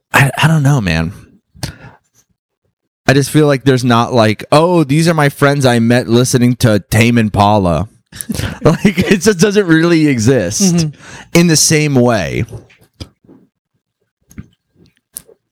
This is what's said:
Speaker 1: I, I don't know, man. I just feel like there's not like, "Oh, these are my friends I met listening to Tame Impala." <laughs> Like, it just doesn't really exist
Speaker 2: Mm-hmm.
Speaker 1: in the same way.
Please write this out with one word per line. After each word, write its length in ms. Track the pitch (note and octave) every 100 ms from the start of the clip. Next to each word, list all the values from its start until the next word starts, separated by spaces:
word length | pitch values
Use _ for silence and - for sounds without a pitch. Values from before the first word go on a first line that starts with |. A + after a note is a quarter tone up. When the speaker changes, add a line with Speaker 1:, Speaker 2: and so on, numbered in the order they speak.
| _
Speaker 1:
I, 180 | - C3+ -
I 40 | D#3
don't 160 | D#3+
know, 180 | C#3 C#3+
man. 320 | F#2+ D#2+ E2 G2 - _ _ - - - - _ _ _ _ _ _ _ _ _ _ _ -
I 40 |
just 160 | D#3+ C3+
feel 180 | D3+ D3
like 160 | C3+
there's 220 | C3+ B2+ B2
not 260 | A#2 A#2
like, 300 | B2 A2 G2+ -
"Oh, 320 | D3 E3+ F3
these 240 | C3+ D3 E3
are 60 |
my 160 | D#3+ C#3+
friends 360 | - C#3 C#3+ C3
I 140 | A#2+
met 300 | A#2 A#2+ G#2+
listening 480 | A#2 B2+ B2+ B2 B2
to 220 | A#2+ G#2
Tame 380 | - A2 A#2 A#2+
Impala." 680 | G#2+ G2 G2+ G#2+ F2+ D#2 F#2+
<laughs> 40 | _ _ - - - - -
Like, 360 | - D#3+ G#3+ F#3
it 220 | - F#3+
just 180 | F#3 F3+
doesn't 260 | G#3 G3+ F#3
really 400 | D#3+ E3 E3+ D3+
exist 680 | B2 G#2+ C3 F2 - G3 E3+
Speaker 2:
Mm-hmm. 640 | D#3 - - - - E3+
Speaker 1:
in 80 | E3+
the 80 | D3+
same 400 | - D#3 D3+ C3+
way. 480 | A#2+ A2 D2+ A#1+ - A2+ - _ _ - - _ _ - _ _ _ _ _ _ _ _ _ - - _ _ _ _ _ _ - - _ _